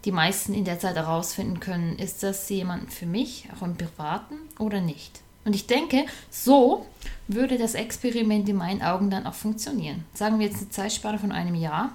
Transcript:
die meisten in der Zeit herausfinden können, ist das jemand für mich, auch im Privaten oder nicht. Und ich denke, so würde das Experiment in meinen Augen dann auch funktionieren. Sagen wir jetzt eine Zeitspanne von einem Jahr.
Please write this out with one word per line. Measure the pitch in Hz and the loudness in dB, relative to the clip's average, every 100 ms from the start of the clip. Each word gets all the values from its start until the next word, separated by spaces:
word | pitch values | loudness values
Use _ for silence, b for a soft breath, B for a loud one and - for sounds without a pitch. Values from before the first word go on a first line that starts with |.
| - | 0
die | |
meisten | 185 160 196 - | 2 2 2 -2
in | 202 185 | 0 0
der | 170 | 0
Zeit | 190 175 | -2 0
herausfinden | 160 165 175 - 196 175 | 0 0 0 -4 -4 -4
können, | - 175 170 - | -4 -2 -2 -2
ist | 196 - | -6 -4
das | 196 196 - | -4 -2 -2
jemand | 196 180 175 - | -2 -2 -4 -8
für | - 170 | -8 -4
mich, | 180 247 - - - | -2 -2 -4 -14 -8
auch | |
im | 180 170 | -6 -4
Privaten | 165 - 151 180 - 302 320 - | -6 -6 -4 -4 -6 -14 -14 -4
oder | 214 202 | -2 0
nicht. | 175 151 - - - - - | -2 -4 -12 -20 -20 -8 -2
Und | 202 | 0
ich | - | 2
denke, | 240 330 262 311 B B | 0 4 2 2 B B
so | - - 277 254 392 - B B B - | -4 8 10 10 6 -2 B B B -4
würde | 208 254 254 | 0 2 2
das | 226 | 0
Experiment | 226 226 - 247 233 220 214 202 | 0 -6 -2 -2 2 4 4 4
in | 196 | 0
meinen | 175 196 | 0 0
Augen | - 185 202 | 0 2 2
dann | 190 - | 0 -4
auch | |
funktionieren. | - 214 214 - 269 156 147 160 | -6 -4 -4 -2 -4 -4 -6 -10
Sagen | - 208 220 | -2 2 2
wir | 208 | 2
jetzt | 202 | 0
eine | 196 | -6
Zeitspanne | - 202 - 220 214 | -4 -4 -4 -4 -2
von | 208 | -2
einem | 185 175 170 | -2 -2 0
Jahr. | 165 151 247 | 0 0 -2